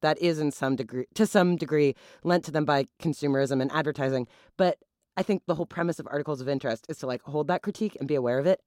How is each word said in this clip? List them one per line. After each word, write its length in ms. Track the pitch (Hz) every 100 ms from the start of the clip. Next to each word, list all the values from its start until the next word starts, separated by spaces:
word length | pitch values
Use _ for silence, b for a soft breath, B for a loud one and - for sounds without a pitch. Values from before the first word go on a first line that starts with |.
that 160 | 156 156
is 200 | 170 156
in 120 | 147
some 240 | - 135 131
degree, 300 | 117 127 127
to 120 | - 214
some 300 | 208 180 175
degree, 380 | 147 151 143 127 B B
lent 220 | 160 175
to 80 | -
them 120 | 151
by 220 | 147 139 139 -
consumerism 580 | 170 143 143 135 135 135
and 120 | 135
advertising. 560 | 147 151 147 135 131 123 b b -
But 220 | 180 151 _ _ _ -
I 60 |
think 180 | 190 190 -
the 80 | 160
whole 100 | -
premise 320 | - 170 160
of 80 | 101
articles 320 | 143 151 143
of 80 | 131
interest 380 | 139 135 113 -
is 100 | 156
to, 80 | 131
like, 140 | 127
hold 260 | - 151 147
that 140 | 180
critique 340 | 202 - 214 -
and 80 | 139
be 80 |
aware 240 | 147 123 127
of 80 | 160
it, 140 | 190